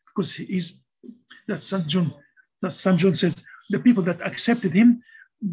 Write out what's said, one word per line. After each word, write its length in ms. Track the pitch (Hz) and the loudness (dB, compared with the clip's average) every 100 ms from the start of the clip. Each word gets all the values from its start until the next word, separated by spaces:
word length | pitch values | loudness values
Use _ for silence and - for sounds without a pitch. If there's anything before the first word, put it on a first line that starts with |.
| _ | _
because 260 | - 160 | -6 -6
he 120 | - - | -8 -6
is, 340 | 185 170 - _ _ - - _ - - | -6 -6 -10 _ _ -20 -20 _ -16 -10
that 120 | 165 | -8
Saint 260 | - 196 156 | -6 -6 -2
John, 240 | 180 160 - _ _ _ _ | -2 -2 -4 _ _ _ _
that 100 | 185 | -8
Saint 280 | - 190 175 | -2 0 4
John 140 | 190 | 4
says, 300 | 165 175 - - - - | 2 0 -4 -12 -20 -8
the 100 | 202 | 2
people 220 | 247 240 | 4 4
that 220 | 180 175 - | 0 -4 -6
accepted 480 | - - 240 185 | -4 -2 0 0
him 280 | 170 240 240 - - _ _ 196 | 4 4 4 -2 -20 _ _ -10